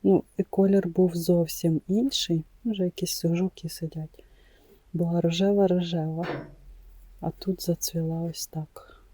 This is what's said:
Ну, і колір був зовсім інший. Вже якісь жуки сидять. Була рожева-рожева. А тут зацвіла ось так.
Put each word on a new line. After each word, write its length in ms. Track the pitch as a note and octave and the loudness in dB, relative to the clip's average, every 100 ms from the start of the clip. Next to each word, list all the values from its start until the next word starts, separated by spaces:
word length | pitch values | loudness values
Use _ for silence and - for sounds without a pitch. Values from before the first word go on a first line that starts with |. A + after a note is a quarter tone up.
Ну, 200 | G3 F#3+ - - | 6 4 2 -6
і 60 | |
колір 440 | F#3 - G3 G3 F#3 | -4 2 4 4 2
був 280 | E3 F#3 E3+ | 2 2 2
зовсім 680 | E3 F3 E3 - E3+ D#3+ - | 2 2 2 0 0 0 0
інший. 560 | G3+ C4+ - - E3 D#3 _ A#3+ | 0 0 -2 -2 -2 -4 _ -6
Вже 180 | G3+ | -2
якісь 420 | F3+ - - - E3+ | -2 -2 -6 -2 0
жуки 440 | E3+ F#3 - E3 | 0 -2 -4 -12
сидять. 540 | - D#3+ D#3+ D#3+ - _ - _ _ _ - _ | -8 -8 -8 -12 -14 _ -20 _ _ _ -20 _
Була 280 | E3 E3+ E3+ | -4 0 2
рожева-рожева. 1040 | E3+ E3 G3 G3+ F#3+ F3+ F3 E3+ D#3 D#3+ F3 - - - - - - - - - | 2 2 2 4 4 4 0 -2 -4 -4 -6 -6 -10 -20 -20 -20 -20 -20 -20 -8
А 80 | E3 | -8
тут 340 | - F#3+ F#3 | -6 -6 -4
зацвіла 580 | - E3+ - E3 D#3+ E3 | -2 -2 -2 -4 -4 -4
ось 260 | E3 D#3+ - | -6 -8 -10
так. 560 | D#3+ D#3 - - - _ | -10 -10 -14 -20 -20 _